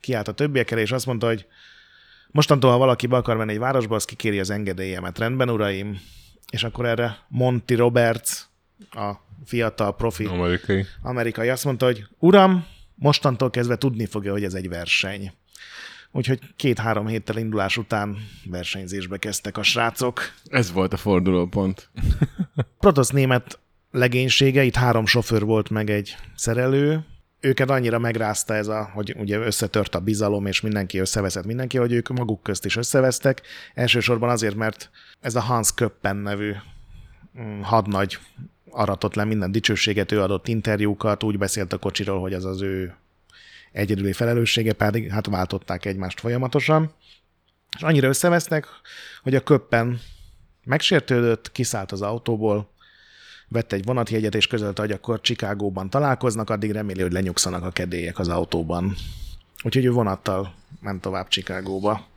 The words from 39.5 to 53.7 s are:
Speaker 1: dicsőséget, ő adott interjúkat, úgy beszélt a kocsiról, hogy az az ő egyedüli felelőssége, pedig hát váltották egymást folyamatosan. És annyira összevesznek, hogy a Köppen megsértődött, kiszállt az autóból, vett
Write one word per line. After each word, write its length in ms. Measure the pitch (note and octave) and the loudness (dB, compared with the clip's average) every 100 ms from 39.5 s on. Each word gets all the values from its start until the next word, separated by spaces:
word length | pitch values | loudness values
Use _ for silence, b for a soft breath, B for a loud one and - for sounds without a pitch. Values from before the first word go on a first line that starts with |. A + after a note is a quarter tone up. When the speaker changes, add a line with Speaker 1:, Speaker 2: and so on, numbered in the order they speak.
Speaker 1:
dicsőséget, 600 | G#2 - G#2 - G#2 F#2+ | -2 0 0 2 0 2
ő 100 | G#2 | 2
adott 260 | F#2+ G2 - | 2 0 -2
interjúkat, 760 | A2+ G#2+ G#2 G#2 G2+ A2 G2+ | -2 0 0 2 0 0 0
úgy 160 | A2 G2+ | 0 0
beszélt 340 | G2 - F#2 | -2 -2 -4
a 60 | F#2+ | -4
kocsiról, 420 | G2+ - G2+ G2 | -4 -4 -4 -4
hogy 120 | F#2 | -4
az 100 | F#2 | -6
az 180 | F#2 F#2+ | -6 -4
ő 320 | G2 F#2+ F2+ - _ _ _ B B B B | -4 -4 -6 -10 _ _ _ B B B B
egyedüli 400 | - G2+ G2+ G2 | -4 -2 0 0
felelőssége, 600 | F#2+ A#2 A#2+ A#2 - A2 | 0 0 2 2 2 0
pedig 380 | G#2 G#2 G#2+ A2 | 2 2 0 -2
hát 160 | G2+ G2+ | -4 -2
váltották 580 | F#2+ F#2 G2 - F2+ | -2 -2 -4 -4 -6
egymást 360 | G#2 F#2+ F#2 - | -4 -4 -6 -6
folyamatosan. 720 | A#2 A#2+ B2+ D3 C3 D#3 D#3+ _ b b _ _ _ _ _ - | -4 -2 0 0 4 2 2 _ b b _ _ _ _ _ -6
És 60 | |
annyira 260 | D#3 D#3 C3 | 2 4 4
összevesznek, 580 | C3+ F3 F3 D#3 D#3 - - B B B B | 4 4 2 0 -4 -4 -18 B B B B
hogy 120 | - | 0
a 60 | C3 | 0
Köppen 600 | - C#3 - A#2 A#2 B2 b b b b - _ | 4 2 2 0 0 -4 b b b b -20 _
megsértődött, 880 | - C#3 - E3+ - B2 A#2+ A2+ - | -4 0 2 2 2 2 4 0 -4
kiszállt 400 | - B2 A2 F#2+ | -4 -4 -4 -6
az 100 | G2 | -6
autóból, 680 | G2+ A2+ - A2+ A2 G#2 G#2 _ B B B B B B B | -4 -4 -2 0 2 0 -2 _ B B B B B B B
vett 240 | A#2 A2 | -4 -2